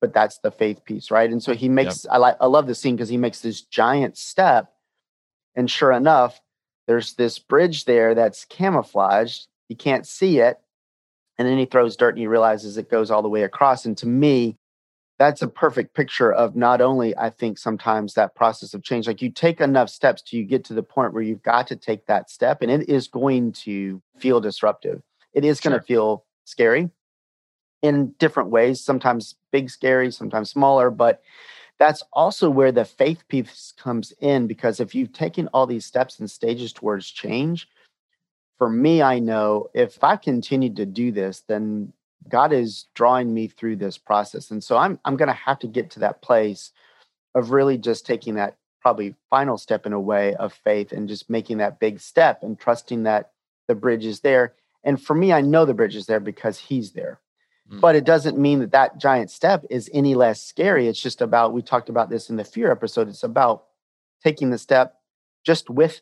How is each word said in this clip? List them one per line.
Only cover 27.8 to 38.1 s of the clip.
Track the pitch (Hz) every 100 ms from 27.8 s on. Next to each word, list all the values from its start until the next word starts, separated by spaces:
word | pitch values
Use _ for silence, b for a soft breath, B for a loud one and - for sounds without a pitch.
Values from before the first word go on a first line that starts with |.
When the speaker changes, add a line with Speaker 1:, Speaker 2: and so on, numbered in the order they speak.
Speaker 1:
in | 147 143 135 -
different | 156 - 98
ways, | 113 120 127
sometimes | - 131 127 117 - - _
big | 139 127
scary, | - 131 127 127
sometimes | - 110 110 104
smaller, | 143 139 135 123
but | 110 117 - _ B B B B B
that's | 151 151 -
also | 139 175 - 170
where | 135 135
the | 123
faith | 107 - 139 165 _
piece | 135 113 - -
comes | - 131 117 104 -
in, | 143 139 117
because | 107 120 107
if | 113
you've | 131 180
taken | - 160 180 160
all | 131 127
these | 113 -
steps | 127 131 -
and | 104
stages | - 117 120 117
towards | - 107 101 -
change, | - 107 117 156 170 - _ _ _ _